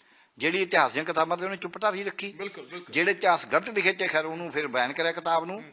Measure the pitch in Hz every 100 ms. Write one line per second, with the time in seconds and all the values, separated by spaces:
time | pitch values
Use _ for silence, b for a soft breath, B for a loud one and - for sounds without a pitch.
0 | b b b b 151 185 180 175 131 147
1 | 160 160 160 175 185 196 180 190 214 190
2 | 202 - 196 156 202 170 139 175 - 147
3 | 180 190 190 165 - 214 190 214 180 185
4 | 185 156 156 165 170 143 147 123 123 147
5 | 165 170 165 165 165 202 151